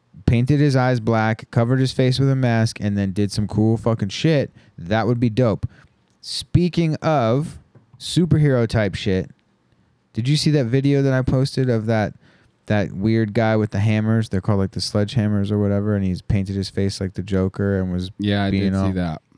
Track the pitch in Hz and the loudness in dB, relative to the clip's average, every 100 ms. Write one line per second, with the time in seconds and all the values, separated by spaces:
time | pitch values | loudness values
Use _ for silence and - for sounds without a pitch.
0 | _ - - 117 127 147 147 131 127 123 | _ -6 0 2 2 2 4 2 2 0
1 | 110 113 110 110 - 120 117 131 131 - | 0 0 0 -2 -2 0 2 2 0 2
2 | 127 127 135 135 127 113 113 - 107 101 | 0 2 0 2 2 2 0 -2 -2 0
3 | 98 95 101 - 101 110 110 113 113 113 | -2 -2 -2 -2 -2 0 2 2 0 -2
4 | 101 - 156 147 - - _ - 85 110 | -4 -2 0 0 -2 -8 _ -16 -2 0
5 | 107 120 120 107 120 95 - - _ _ | 0 0 0 2 0 0 -4 -12 _ _
6 | _ _ - - - 170 175 170 165 151 | _ _ -12 -12 -2 0 2 2 0 0
7 | 156 147 113 131 160 - - - _ - | 0 2 2 0 -2 -10 -20 -20 _ -16
8 | - - 170 160 147 127 113 117 101 - | -4 0 2 4 4 2 2 0 0 -2
9 | 104 95 - - _ _ _ _ _ _ | -2 -2 -2 -12 _ _ _ _ _ _
10 | _ - 123 151 156 147 117 135 139 139 | _ -6 0 0 2 2 2 0 2 2
11 | 139 131 127 131 139 - 127 113 107 110 | 2 0 0 0 0 -2 0 0 0 0
12 | 101 - _ _ _ _ - 104 95 90 | 0 -4 _ _ _ _ -2 0 0 -2
13 | 107 113 107 104 110 110 107 98 107 107 | 0 2 0 0 2 2 0 0 0 0
14 | 110 113 110 95 - 101 95 90 - 104 | 0 0 0 -2 0 0 0 -4 -4 -2
15 | 104 117 104 104 98 104 101 101 104 101 | 0 0 0 0 -2 0 0 0 0 0
16 | 95 90 - 104 95 98 92 - 98 - | 0 -4 -2 -2 0 -4 -4 -2 -4 -2
17 | 95 - 90 95 95 - 101 98 92 90 | -6 -6 -4 0 0 0 0 0 -2 -4
18 | 92 - 101 101 98 98 98 95 95 92 | -6 -4 -2 0 0 0 0 0 0 -2
19 | 87 78 - | -4 -6 -14